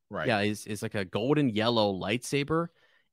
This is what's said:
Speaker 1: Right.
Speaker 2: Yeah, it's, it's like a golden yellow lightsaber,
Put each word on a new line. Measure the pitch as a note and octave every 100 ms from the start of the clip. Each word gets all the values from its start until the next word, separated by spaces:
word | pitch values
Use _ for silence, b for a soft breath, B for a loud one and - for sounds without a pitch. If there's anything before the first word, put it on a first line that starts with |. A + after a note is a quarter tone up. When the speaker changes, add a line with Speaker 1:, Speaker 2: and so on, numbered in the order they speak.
| -
Speaker 1:
Right. | F#2+ G2
Speaker 2:
Yeah, | G#2
it's, | G#2 G#2 -
it's | G#2
like | A2+
a | G#2+
golden | F#2+ G#2 B2 D3+ C3+
yellow | G#2 A2+ A#2 G#2
lightsaber, | F#2+ F#2 B2 - C#3+ C#3+ D#3+ E3+ _ _ _ _